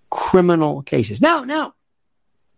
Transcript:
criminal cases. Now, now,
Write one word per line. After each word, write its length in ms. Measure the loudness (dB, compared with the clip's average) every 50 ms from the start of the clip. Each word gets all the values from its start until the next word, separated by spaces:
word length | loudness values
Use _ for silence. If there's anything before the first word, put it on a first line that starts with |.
| _ _
criminal 720 | -8 -6 -2 2 2 4 4 4 4 2 2 0 -2 -6 -6
cases. 380 | -4 -2 -2 -2 -2 -2 0
Now, 240 | 0 2 2 0 -2
now, 300 | -6 -6 -6 -6 -8 -10 _ _ _ _ _ _ _ _ _ _ _ _ _ _ _ _